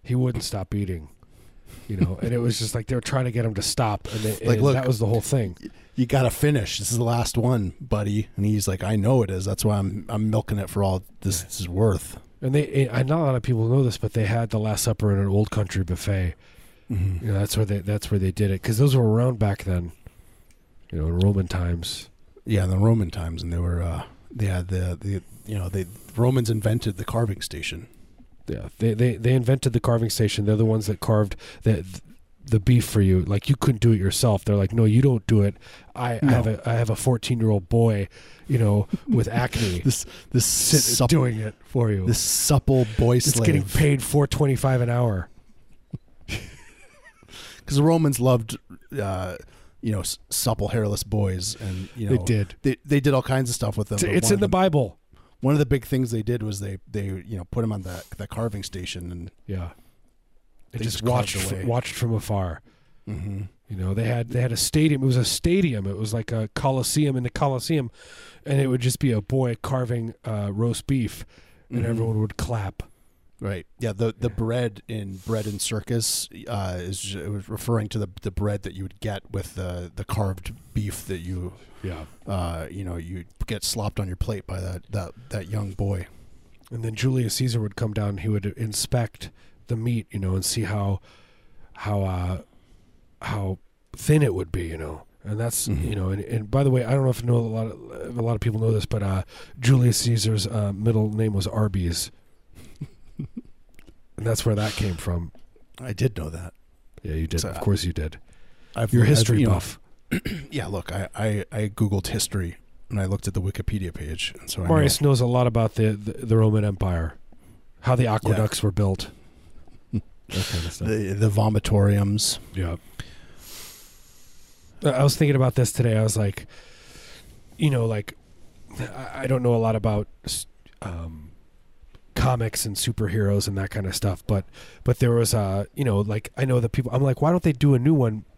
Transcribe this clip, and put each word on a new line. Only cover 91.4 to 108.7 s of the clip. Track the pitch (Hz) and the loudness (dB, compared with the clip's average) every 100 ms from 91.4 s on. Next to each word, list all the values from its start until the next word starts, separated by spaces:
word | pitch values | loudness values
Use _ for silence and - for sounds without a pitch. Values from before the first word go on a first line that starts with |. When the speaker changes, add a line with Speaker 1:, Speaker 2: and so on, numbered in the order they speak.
| - - - | -20 -20 -20
Speaker 1:
how, | - 107 101 | -10 -2 0
uh, | 95 90 90 92 - _ _ - _ _ _ _ | 0 -2 -4 -4 -10 _ _ -20 _ _ _ _
how | - 107 98 95 _ _ _ - | -6 -4 -4 -6 _ _ _ -6
thin | - 151 | 2 4
it | 135 | 4
would | 92 87 | 0 -4
be, | 90 82 | -4 -4
you | 82 | -8
know. | 78 78 - _ | -10 -12 -16 _
And | 104 107 | -8 -4
that's, | 117 - - | -4 -4 -2
Speaker 2:
Mm-hmm. | 95 85 | -2 -2
Speaker 1:
you | |
know, | 101 92 | -2 -2
and, | 98 | -2
and | - 117 104 | -4 -4 0
by | 127 | 2
the | 139 | 4
way, | 127 | 2
I | 117 | 2
don't | 135 | 2
know | 131 | 2
if | 120 | 0
you | 120 | 2
know | 117 | 2
a | |
lot | 113 110 110 | 2 -2 -4
of, | - - - - | -8 -14 -12 -8
if | 120 | -4
a | |
lot | 113 | -2
of | 113 | 0
people | 117 110 | 0 2
know | 113 | 2
this, | 107 | 2
but, | - 110 | 0 -2
uh, | 98 92 - - - - | 0 -2 -4 -14 -18 0
Julius | 120 135 120 - | 4 6 6 4
Caesar's, | 120 113 107 107 95 | 2 2 2 0 0
uh, | 110 101 | -2 -2
middle | 98 110 110 107 | 0 2 4 2
name | 107 110 | 0 0
was | 98 101 | 0 -2
Arby's. | 110 107 95 87 85 - | 0 0 0 0 -2 -8
<laughs> | - _ - _ - - - - - - - 147 - - - - - - - - - | -12 _ -20 _ -20 -20 -16 -16 -16 -18 -14 -12 -14 -18 -20 -20 -20 -20 -20 -18 -6
And | |
that's | 110 110 | -2 0
where | 117 | 0
that | 104 107 | 0 -2
came | - 104 | -2 -2
from. | 87 - 85 85 - - - - - | -2 -4 -4 -6 -14 -20 -20 -20 -14
Speaker 2:
I | 127 | -10
did | 110 131 98 | -2 -2 -2
know | 78 | -8
that. | 82 87 - _ _ - - | -10 -14 -18 _ _ -20 -14
Speaker 1:
Yeah, | 92 | -6
you | 80 80 | -4 -2
did. | 85 | -2
Speaker 2:
So, | - | -4
Speaker 1:
Of | - | -2
course | 101 95 | 0 0
you | 85 | 0
did. | 82 78 - - - - - - | -4 -8 -10 -20 -20 -20 -20 -12